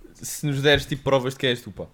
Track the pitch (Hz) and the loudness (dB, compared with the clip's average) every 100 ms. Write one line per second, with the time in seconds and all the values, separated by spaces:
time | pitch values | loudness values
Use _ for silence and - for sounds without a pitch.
0 | - - - - 147 139 143 143 - 147 | -20 -14 -12 -6 -4 0 4 4 2 -4
1 | - 135 127 135 131 120 107 92 85 | 2 2 2 -2 -2 -2 -6 -12 -12